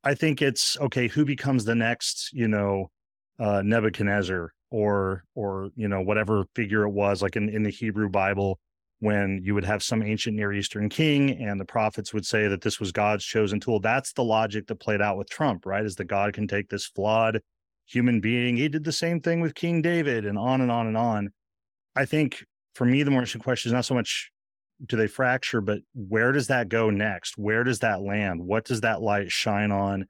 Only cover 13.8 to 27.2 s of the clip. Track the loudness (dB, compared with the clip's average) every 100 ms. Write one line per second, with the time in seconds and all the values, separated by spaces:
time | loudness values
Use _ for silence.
13.8 | 2 0 -2 -2 2 2 2 -4 -8 -6
14.8 | -2 0 0 -2 -6 -2 0 0 -2 -2
15.8 | -2 -6 -2 0 0 -2 -2 -2 -2 -8
16.8 | -8 -4 0 2 2 0 _ _ _ _
17.8 | _ 0 2 2 2 0 0 0 0 -2
18.8 | -4 -2 -2 -2 0 0 -2 -2 0 2
19.8 | 2 0 0 0 -2 -2 0 2 2 0
20.8 | 0 0 0 0 -4 _ _ _ _ _
21.8 | _ -4 0 2 0 -2 -18 _ _ 0
22.8 | 2 4 4 2 0 -4 -2 -2 0 0
23.8 | 2 0 0 -4 -8 _ _ _ _ _
24.8 | -4 0 0 2 0 2 0 -2 0 -4
25.8 | -6 -14 -2 2 2 2 2 0 2 2
26.8 | 2 2 0 -4